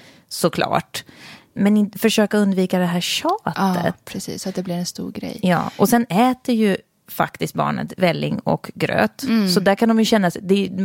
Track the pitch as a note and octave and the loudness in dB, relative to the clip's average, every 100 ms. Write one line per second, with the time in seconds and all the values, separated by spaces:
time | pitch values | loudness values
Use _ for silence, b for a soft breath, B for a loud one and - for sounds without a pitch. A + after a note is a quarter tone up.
0 | B B B - E3+ D#3+ - - - - | B B B -2 -2 0 0 -2 -4 -12
1 | - B B B B - G3+ G#3+ G3+ - | -14 B B B B 0 2 4 2 0
2 | A3 A3 G3+ G#3 G3+ F#3+ F#3 F#3 F3 F3 | 0 2 2 2 2 2 0 2 0 0
3 | - - D#4+ G#4+ - - F#3+ F3+ F3 - | -2 -2 -2 -2 -4 -2 0 0 -2 -4
4 | - F#3+ - F#3 F#3+ F#3 F3+ F3 F3+ - | -10 -12 -10 -10 -8 -6 -6 -6 -6 -8
5 | F3+ - - - F#3 E3+ - - G3 A#3 | -10 -10 -12 -2 0 0 -2 0 2 2
6 | A#3 F3+ B3+ B3 - A3+ G#3+ - - _ | 2 2 2 2 0 2 2 0 -4 _
7 | - - D#3 - D#3+ D#3+ D3 C#3 D3 - | -8 -4 -4 -4 -6 -2 -2 -4 -6 -2
8 | F3+ D3 D3 - - D#3+ - - A#3 - | 0 0 -2 -4 -2 -4 -6 -6 -2 0
9 | G#3+ - C4+ A3+ F#3+ F#3 F#3 G3 A3+ A3 | 0 -2 -2 0 2 2 2 2 4 4
10 | G#3+ A3 F3+ - F3+ G3+ F#3 F#3 | 4 4 2 0 0 0 0 -2